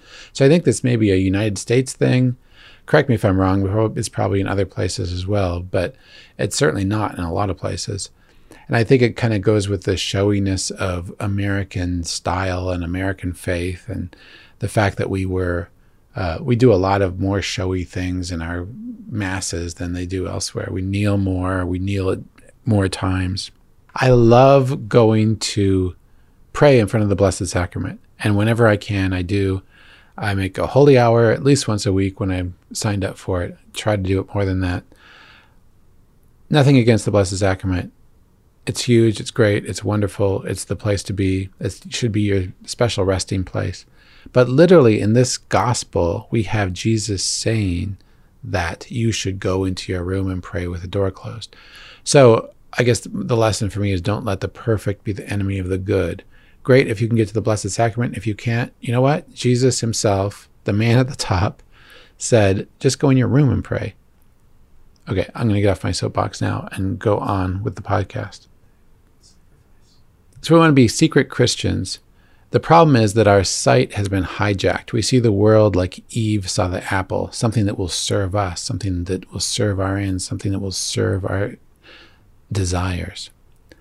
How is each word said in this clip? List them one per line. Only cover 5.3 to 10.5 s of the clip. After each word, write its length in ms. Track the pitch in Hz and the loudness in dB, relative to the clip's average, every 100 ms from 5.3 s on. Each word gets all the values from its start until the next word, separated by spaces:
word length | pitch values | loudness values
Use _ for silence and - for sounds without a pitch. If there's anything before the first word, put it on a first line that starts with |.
| 104 92 87 | -2 -2 -4
but 360 | 90 98 87 - - - - - | -6 -4 -4 -8 -20 -20 -14 -6
it's 180 | 113 - | -4 0
certainly 280 | 147 101 | 0 0
not 320 | 95 107 101 - | -2 -2 -4 -6
in 80 | |
a 80 | 85 | -6
lot 180 | 90 101 | -4 -4
of 60 | 90 | -4
places. 540 | 98 98 - 98 - _ _ _ - - - | -6 -8 -8 -10 -12 _ _ _ -20 -18 -4
And 80 | 120 | 0
I 80 | |
think 180 | 107 135 | 4 4
it 140 | 117 - | 2 0
kinda 220 | 117 104 | -2 0
goes 300 | 92 107 98 | 2 0 0
with 160 | 98 | -4
the 120 | - 92 | -2 -4
showiness 720 | - 101 101 101 98 | -2 0 0 2 0